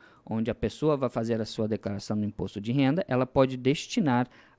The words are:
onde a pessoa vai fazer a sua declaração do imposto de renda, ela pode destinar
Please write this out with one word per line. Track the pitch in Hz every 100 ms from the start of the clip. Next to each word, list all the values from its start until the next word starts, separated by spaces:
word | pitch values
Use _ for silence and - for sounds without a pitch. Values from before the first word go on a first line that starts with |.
| - - -
onde | 110 113
a |
pessoa | 107 113 - 151 143
vai | 127
fazer | 127 113 110
a | 107
sua | - 107
declaração | 107 104 98 - 107
do | 104
imposto | - 92 104
de | 104
renda, | 139 135 165 -
ela | 127
pode | 127 - 131 127
destinar | 127 143 - - 160 123 123 - -